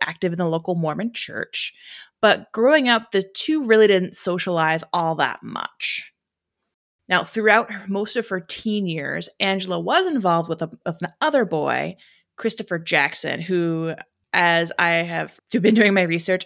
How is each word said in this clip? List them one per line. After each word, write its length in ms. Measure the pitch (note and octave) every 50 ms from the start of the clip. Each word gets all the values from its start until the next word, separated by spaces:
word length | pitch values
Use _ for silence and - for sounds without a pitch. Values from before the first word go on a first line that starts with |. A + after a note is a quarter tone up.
active 300 | - E3 E3 - - F3+
in 60 | E3+ E3+
the 80 | F3+ E3
local 260 | E3 E3 E3 - F3+
Mormon 380 | E3+ E3 D#3 D3+ E3 G#3 A#3 A#3
church, 580 | - - - - - - - - - - - - - - - - - - - _ -
but 300 | - G#3+ - G3 - -
growing 360 | - A3 A3+ C4 D#4 D#4 C4 B3
up, 240 | A#3 A3 A3+ -
the 100 | - G3
two 420 | F#3+ G3 - - - - D#4 D#4 C#4
really 220 | A3 A3 A3 A3
didn't 300 | G#3 G3 F#3 F#3 - -
socialize 680 | - - F#3+ F3 F3+ - F#3+ F3 E3 D#3+ D#3 D#3+ E3 D#3+ -
all 220 | - F3 E3 D#3+ D#3+
that 260 | D3+ D3 B2 - -
much. 680 | - - - - - - _ - - - - - - - _ _ _ _ _ _ _ _ _ _ _ _ _ _ _ _ _ _ _ -
Now, 140 | F3+ F3+
throughout 480 | F3 - - A3 G#3+ A3 G#3 A3+ A#3 -
her, 140 | G#3 G3+ -
most 300 | F#3+ G3 G3 G#3+ G#3+ -
of 120 | B3 A3 -
her 100 | G3 F#3
teen 480 | E3+ - - - - A3 G#3 G#3 G3 F3
years, 400 | D#3+ D#3+ C#3 C#3 C#3 E3 E3+ - - -
Angela 400 | G3 G3 F#3+ F#3+ F#3 F#3 F3+ E3+
was 280 | E3+ G3 C#4 F4 F#4+
involved 420 | F4+ D#4 B3 F#3+ F3+ E3+ E3+ E3 E3+
with 120 | E3 E3
a, 80 | E3+ E3 - - -
with 140 | - E3 - F3 E3 _ -
another 240 | C#4+ D#4 D4 C4+ A3
boy, 520 | E3+ E3 D#3 C#3+ C3+ B2 C3 D3 E3 F#3 _ _ _ _ _ _ _ _
Christopher 440 | - - A3+ - - A3 - F3+ E3
Jackson, 600 | E3 - E3 D3+ C#3 C#3+ - - - C#3+ C3+ -
who, 540 | E3 E3+ F#3 F3 E3+ E3 E3 D#3+ D#3+ D#3+ D#3 - - _ _ _ _ _
as 400 | - F3+ F3 E3+ E3+ E3+ E3+ E3 -
I 140 | - F3+ E3+
have 480 | E3+ E3 E3+ E3+ E3+ D#3+ D#3 - - _ _ -
been 220 | - A#3+ F3 A3+ A3+
doing 200 | A3+ G#3+ G3+ G3
my 80 | G3
research, 420 | F3+ E3 E3 E3+ E3 - F#3 F3+ -